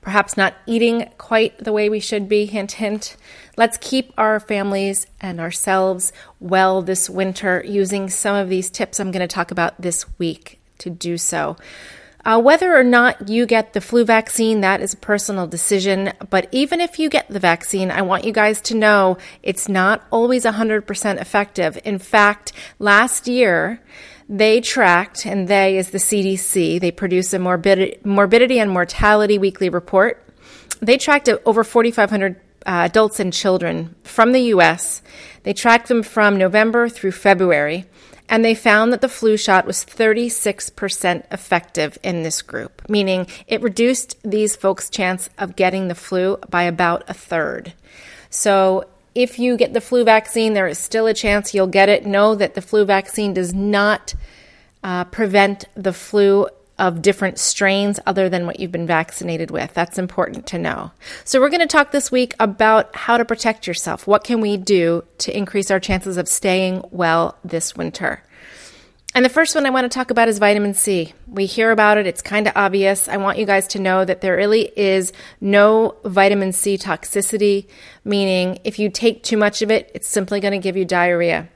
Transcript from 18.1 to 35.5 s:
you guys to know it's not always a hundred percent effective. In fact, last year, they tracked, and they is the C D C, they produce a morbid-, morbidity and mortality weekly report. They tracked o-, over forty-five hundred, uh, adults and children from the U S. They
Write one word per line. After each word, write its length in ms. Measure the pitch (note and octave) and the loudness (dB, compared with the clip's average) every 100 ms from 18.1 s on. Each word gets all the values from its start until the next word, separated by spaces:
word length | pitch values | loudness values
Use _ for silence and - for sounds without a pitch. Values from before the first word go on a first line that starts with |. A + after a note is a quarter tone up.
| F#3+ A3+ | -2 -2
you 80 | |
guys 260 | A3 G#3+ G#3+ | 0 0 0
to 120 | - A3+ | -4 0
know 420 | G#3+ G#3 F#3+ F#3 - - | 4 4 4 0 -6 -10
it's 280 | - F#3+ - | -6 -6 -2
not 360 | F#3+ F#3 A3 - | 0 2 0 -2
always 320 | A3+ A#3+ B3+ | 0 2 2
a 80 | A#3 | 0
hundred 340 | G#3+ A3 G#3+ G#3 | -2 -2 -2 -4
percent 360 | G3 G#3+ F#3+ | -6 -4 -4
effective. 580 | F3 G#3 G3+ - E3 - - | -2 -2 -2 -2 -4 -4 -8
In 120 | G3+ | -8
fact, 540 | - A3 G#3 G#3 - - - _ | 0 4 4 2 -10 -16 -20 _
last 480 | G#3 G3+ B3 - - | 4 4 4 -2 -2
year, 500 | B3 A#3 E3+ D#3+ A#3 _ - - - _ | 2 2 2 0 -6 _ -20 -20 -20 _
they 320 | G3+ G#3+ A3 | 0 4 4
tracked, 640 | A#3 - G3+ F3 G3 - G#3+ | 0 2 4 4 0 -8 -6
and 240 | G3+ F3+ | -4 0
they 280 | G3+ F#3+ F#3+ | 2 4 2
is 120 | F#3 | -2
the 100 | G3 | -2
C 220 | - G#3 | 0 0
D 160 | G3 F#3+ | 0 -2
C, 420 | - G3 E3 E3 | -2 0 0 0
they 120 | F3+ | -2
produce 420 | E3+ G3 F3+ F#3 | -4 -2 -2 0
a 60 | F#3+ | -2
morbid-, 680 | F3+ F3+ F#3 F#3+ F#3+ - G#3 | 0 0 2 2 2 -4 -2
morbidity 540 | G3 G3+ A#3 B3 B3+ | 2 4 4 4 2
and 120 | G#3 | 2
mortality 680 | F#3 F3 - G#3 G#3+ G#3 G#3 | 0 -2 2 4 4 4 2
weekly 300 | G3 F#3+ F#3 | 0 0 -2
report. 580 | F3 E3+ F#3+ A3 - _ _ - - - - | -2 0 2 2 0 _ _ -20 -20 -12 -8
They 180 | G#3+ C4 | 2 2
tracked 300 | - C#4+ C#4+ | 4 2 2
o-, 140 | G#3 - | 2 2
over 200 | A3 A3+ | 2 2
forty-five 440 | A#3 A#3 A#3 G3+ | 2 2 2 0
hundred, 280 | G#3 F#3+ F#3 _ _ - | 2 -2 -4 _ _ -4
uh, 200 | F3+ E3+ | 0 2
adults 340 | A3 G#3+ - | 2 2 0
and 140 | F#3+ | -4
children 600 | E3+ G3+ F#3 F3 E3+ E3 - | -2 0 0 0 -6 -8 -14
from 280 | - - A#3 | -10 2 4
the 80 | B3+ | 4
U 180 | B3 G3+ | 4 4
S. 400 | E3 E3+ - - - - - - | 4 2 -6 -8 -12 -20 -20 -12
They 80 | - | -8